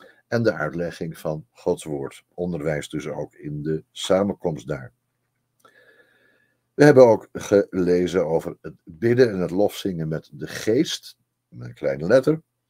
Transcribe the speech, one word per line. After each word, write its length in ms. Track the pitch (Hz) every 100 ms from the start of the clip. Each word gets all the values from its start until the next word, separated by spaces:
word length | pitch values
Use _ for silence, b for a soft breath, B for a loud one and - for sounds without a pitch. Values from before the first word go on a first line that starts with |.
| b b -
En 160 | 120
de 100 | 110
uitlegging 640 | 80 76 80 85 - 82 80
van 280 | 82 76 -
Gods 320 | _ - 85
woord, 400 | 80 71 69 - _
onderwijs 560 | - 90 85 78 76 -
dus 180 | 76 73
ook 280 | 73 76 -
in 280 | 73 73
de 200 | 73 78 -
samenkomst 760 | - - 95 101 - 87 73 -
daar. 240 | 67 62 _ _ _ _ _ _ _ b b b b b b b b b b _
We 100 | -
hebben 240 | 147 127 120
ook 220 | 107 -
gelezen 920 | - - 101 - 92 87 87 87 90 80
over 320 | 82 82 -
het 140 | 80 -
bidden 460 | - 80 113 123 120
en 100 | 95
het 120 | 85
lofzingen 560 | 90 101 - 101 85 80
met 220 | 78 -
de 140 | 73 78
geest, 680 | - - 120 175 - - - _ _ _
met 200 | 117 60
een 60 |
kleine 340 | 123 73 67 85
letter, 340 | 131 139 160 _ _